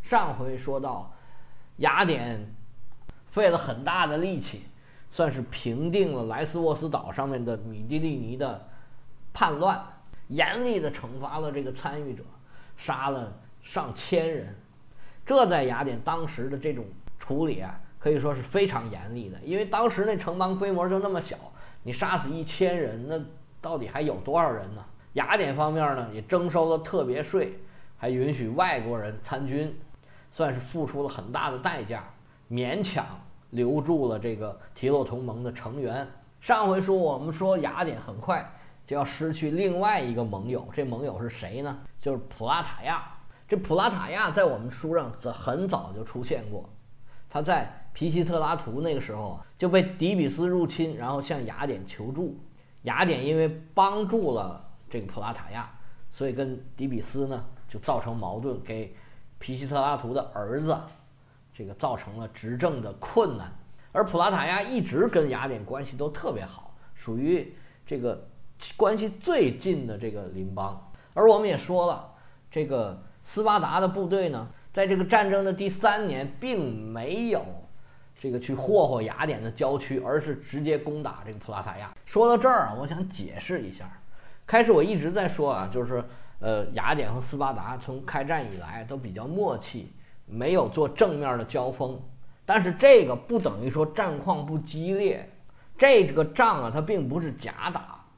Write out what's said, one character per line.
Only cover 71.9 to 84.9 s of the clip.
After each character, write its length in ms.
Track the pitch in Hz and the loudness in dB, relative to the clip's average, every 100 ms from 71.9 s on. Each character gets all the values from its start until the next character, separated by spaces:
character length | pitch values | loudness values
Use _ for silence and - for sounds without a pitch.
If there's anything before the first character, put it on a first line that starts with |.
| 147 - - - - - | 0 -8 -18 -20 -20 -6
这 160 | 160 | -4
个 320 | 139 131 104 95 - - | 0 0 -2 -6 -14 -18
斯 180 | - 202 | -8 0
巴 160 | 214 208 | 4 4
达 220 | 156 165 | 4 2
的 80 | 190 | 2
部 180 | 190 180 | 2 0
队 220 | 196 175 | 2 2
呢， 180 | 123 117 - - | -2 -8 -12 -6
在 160 | - 196 | 0 4
这 80 | |
个 80 | 185 | 4
战 260 | 180 220 196 | 6 6 6
争 140 | 196 | 4
的 80 | 196 | 2
第 180 | 185 196 | 0 -2
三 380 | 190 220 208 202 | 4 4 4 0
年 260 | 131 139 - | -2 -4 -6
并 420 | 247 226 135 110 | -2 -2 -2 -4
没 460 | 110 117 127 202 233 | -6 -6 -4 -2 0
有 160 | 190 - - - - - - - - | 0 -2 -10 -10 -12 -14 -18 -20 -8
这 100 | 135 | -4
个 80 | 123 | -4
去 140 | 123 | -2
霍 340 | 131 - 208 147 | -2 6 6 6
霍 140 | 123 | 2
雅 240 | 110 - | -2 -2
典 160 | 156 117 | -2 -2
的 80 | 113 | -6
郊 260 | 110 139 139 | 0 0 0
区， 220 | - 135 | -2 -4
而 200 | - 151 | 0 0
是 160 | 151 139 | 0 -6
直 240 | - 139 | -6 -4
接 160 | 147 151 | 0 0
攻 260 | 151 151 | 0 -6
打 200 | 143 - | -6 -8
这 60 | 107 | -12
个 80 | 104 | -12
普 120 | - | -8
拉 100 | 101 | -8
塔 160 | 98 92 | -8 -10
亚。 160 | 104 - | -12 -14
说 220 | - 208 233 | 0 6 6
到 80 | |
这 140 | 240 254 | 8 6
儿 160 | 240 | 4
啊， 100 | 120 107 | 2 -2
我 80 | 139 | -4
想 200 | 160 190 | -4 -4
解 300 | - 98 - | -6 -10 -10
释 220 | - 180 | -4 -4
一 100 | 101 | -4
下。 160 | - - - - - - - - | -10 -12 -10 -10 -10 -10 -12 4
开 160 | 226 | 6
始 80 | 226 | 10
我 120 | 175 | 8
一 160 | 175 | 8